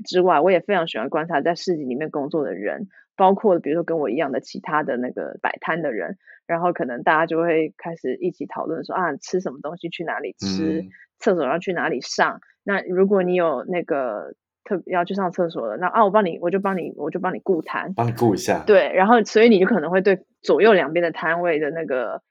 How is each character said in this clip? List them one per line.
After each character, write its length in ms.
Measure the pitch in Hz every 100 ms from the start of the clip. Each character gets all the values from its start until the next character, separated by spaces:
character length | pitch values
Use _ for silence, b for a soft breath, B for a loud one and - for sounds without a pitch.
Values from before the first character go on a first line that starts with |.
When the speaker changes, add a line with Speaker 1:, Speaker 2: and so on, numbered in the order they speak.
| -
Speaker 1:
之 160 | 180
外， 180 | 180 156
我 120 | 180
也 80 | 175
非 160 | - 190
常 120 | 165
喜 120 | 107
欢 100 | 131
观 180 | 160 170
察 140 | 151
在 140 | 160 170
市 200 | - 160
集 80 |
里 120 | 127 123
面 160 | 156
工 180 | 151 143
作 160 | 165 117
的 80 |
人， 340 | 92 101 71 196 b b -
包 180 | 190
括 240 | 196 220 170
比 140 | 143
如 20 |
说 100 | 165
跟 140 | 165 165
我 140 | 131
一 40 | 131
样 160 | 143
的 80 | 117
其 200 | - -
他 240 | - 151
的 120 | 139 123
那 140 | 123
个 300 | 104 78 -
摆 160 | - -
摊 220 | - 165
的 100 | 151
人， 260 | 107 82 190 b b -
然 160 | 170
后 100 | 175
可 140 | 165 131
能 160 | 123
大 160 | 175 156
家 80 | 165
就 160 | 160
会 320 | 170 160 156 -
开 180 | 170 170
始 200 | 127 -
一 80 | 180
起 160 | - -
讨 220 | - -
论 180 | 156 -
说， 100 | 185
啊， 220 | 175 139
吃 240 | - 185
什 100 | 190
么 80 | 123
东 140 | 147 175
西， 140 | 170
去 140 | -
哪 160 | 156 117
里 160 | 98 -
吃， 440 | 98 95 95 95
Speaker 2:
嗯。 60 | 95 B B _
Speaker 1:
厕 160 | 226
所 100 | 175 135
要 120 | 170
去 160 | 190
哪 160 | 170 143
里 100 | 123
上。 400 | - - 160 - b b
那 160 | 196 196
如 240 | - 185 196
果 160 | 196
你 100 | 180
有 320 | 180 165 127 -
那 140 | 180
个 540 | - 143 123 104 69 - _ _ -
特-， 140 | 185 -
要 180 | 180
去 120 | 175 196
上 160 | 180
厕 180 | 180 170
所 160 | 165 113
了， 120 | 113
那， 100 | 180
啊， 180 | 226 202
我 60 |
帮 120 | 214
你， 140 | 180 -
我 120 | 170
就 80 | 196
帮 180 | 196 190
你， 160 | 147 -
我 140 | 147
就 100 | 180
帮 140 | 185
你 60 | 127
顾 240 | - 160
摊。 280 | - 110 170 190
Speaker 2:
帮 100 | 120
你 60 |
顾 240 | 120 117 92
一 20 |
下。 260 | - 87 131
Speaker 1:
对， 260 | 190 143
然 140 | 180 196
后 160 | 240
所 200 | 202 214
以 60 | 233
你 100 | 196
就 60 | 185
可 140 | 202
能 100 | 151
会 100 | 185
对 200 | 196 190 _ _
左 180 | - 151
右 120 | 214
两 200 | 185 139
边 80 | 165
的 80 | 170
摊 300 | 156 160 170
位 160 | 175 151
的 140 | 147
那 140 | 165 160
个， 360 | 127 107 143 _